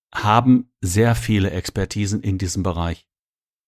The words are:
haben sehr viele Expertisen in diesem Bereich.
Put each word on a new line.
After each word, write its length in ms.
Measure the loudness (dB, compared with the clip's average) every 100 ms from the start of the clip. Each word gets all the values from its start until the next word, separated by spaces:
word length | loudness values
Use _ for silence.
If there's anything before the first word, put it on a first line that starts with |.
| _
haben 560 | -4 2 4 6 4 2 _
sehr 320 | -2 2 2
viele 360 | 2 0 0 0
Expertisen 720 | -2 -6 -6 -6 -4 -4 -2
in 180 | -2 -4
diesem 240 | -4 -4
Bereich. 460 | -4 -2 -4 -6 _ _ _ _ _ _